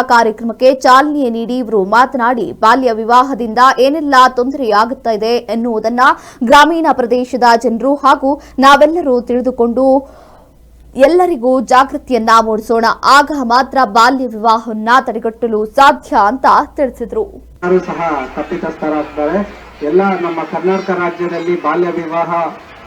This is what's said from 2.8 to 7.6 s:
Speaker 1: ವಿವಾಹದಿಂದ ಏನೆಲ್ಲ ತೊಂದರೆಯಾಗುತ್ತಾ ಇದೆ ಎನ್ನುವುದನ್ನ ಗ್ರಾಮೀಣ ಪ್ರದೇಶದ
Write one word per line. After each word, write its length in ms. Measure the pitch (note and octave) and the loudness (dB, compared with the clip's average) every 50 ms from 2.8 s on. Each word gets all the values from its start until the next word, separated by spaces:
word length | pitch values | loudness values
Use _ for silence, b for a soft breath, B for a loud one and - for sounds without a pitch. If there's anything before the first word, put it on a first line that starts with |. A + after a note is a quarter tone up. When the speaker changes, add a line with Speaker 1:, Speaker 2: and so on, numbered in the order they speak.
| C4 A#3+ | 0 -2
Speaker 1:
ವಿವಾಹದಿಂದ 680 | A3 G#3+ A3+ G#3+ A#3+ B3 C4 C4+ C#4 G3+ A#3+ A3 G#3+ A#3 B3+ C4 C4 - | -2 -2 0 2 2 2 2 2 -2 -6 -6 -4 0 2 4 4 4 4
ಏನೆಲ್ಲ 360 | B3 C#4 D4 E4 D#4 C#4+ C#4 B3+ B3+ B3+ B3+ | 2 2 2 -2 -2 2 4 4 4 4 2
ತೊಂದರೆಯಾಗುತ್ತಾ 760 | B3 B3 C4+ C4+ D4 C4 G#3+ G#3 G3+ A3+ A#3+ C4 C4 - A#3 | 0 -4 -4 -4 -4 -2 0 2 2 0 0 -4 -6 -4 -4
ಇದೆ 420 | A3 G#3 A3 A3+ A#3+ A#3+ A#3+ G3+ | -2 -2 -2 -2 -2 -2 -4 -4
ಎನ್ನುವುದನ್ನ 480 | G#3+ A3+ A#3 A#3+ A3+ G#3+ G#3+ A3+ A#3+ B3 B3+ C#4+ E4+ B B B B B B3 | -6 -4 -4 -4 -4 -2 -4 -2 0 2 2 2 2 B B B B B 0
ಗ್ರಾಮೀಣ 420 | A3+ C#4+ C#4+ D4 D4+ E4+ E4 D#4+ D4+ | 4 6 6 6 4 2 0 0 0
ಪ್ರದೇಶದ 500 | B3+ B3+ B3+ G#3+ A#3+ B3 B3+ B3 - A#3 A#3+ A#3 A#3 A3+ | 0 0 0 -2 -2 -2 -2 -4 -2 0 2 2 2 2